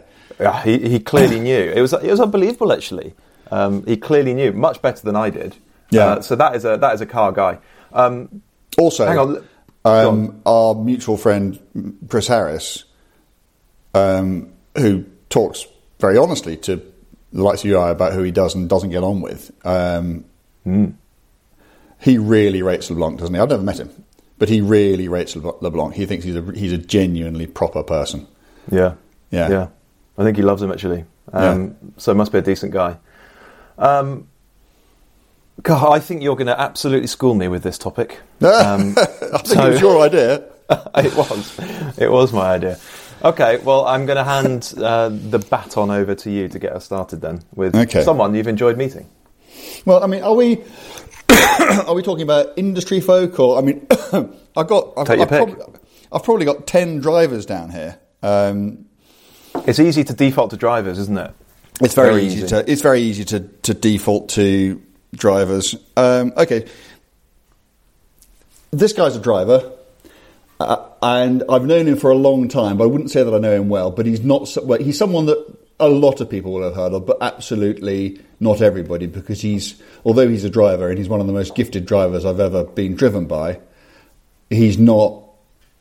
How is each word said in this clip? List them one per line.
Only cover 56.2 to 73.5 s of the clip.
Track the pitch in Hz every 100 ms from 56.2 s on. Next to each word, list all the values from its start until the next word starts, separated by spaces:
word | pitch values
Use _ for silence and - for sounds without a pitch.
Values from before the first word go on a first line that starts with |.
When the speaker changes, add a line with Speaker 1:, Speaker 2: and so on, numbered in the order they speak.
Speaker 2:
probably | 240 220 147
got | 143 -
ten | 185 175 151
drivers | 147 170 156 113 95
down | 92 85
here. | 87 78 - _ _
Um, | 101 101 101 101 104 117 - _ _ _ _ _ - - -
Speaker 1:
It's | 120
easy | 170 151 135
to |
default | 123 135 135 113
to | 107
drivers, | 117 117 95 92
isn't | 101 98
it? | 82 - _ _ _ -
Speaker 2:
It's | 127 135
very | 123
Speaker 1:
Very | 104 98
Speaker 2:
easy | 98
Speaker 1:
easy. | 92
Speaker 2:
to, | 107 -
it's | 147
very | 143 127
easy | 117 101 98
to, | 104
to | 90 _ -
default | 98 110 101 - 104 -
to | 107 98 98 95 95 - _ _ -
drivers. | 104 98 92 95 - - _ 127
Um, | 127 127 123 -
okay. | 165 117 - - - _ _ _ _ _ _ _ _ _ _ _ _ _ _ _ _ _ _
This | 151 208
guy's | 202 151 113
a |
driver, | 117 98 104 127 - - _ _ _ _ _ _ _ -
uh, | - - - _
and | 120 123 127 127 -
I've | 127 135
known | 170 160
him | 135
for | 139
a | 131
long | 139 135 120
time, | 139 104 101
but |
I | 113
wouldn't | 143 -
say | 135
that | 117
I | 107
know | 110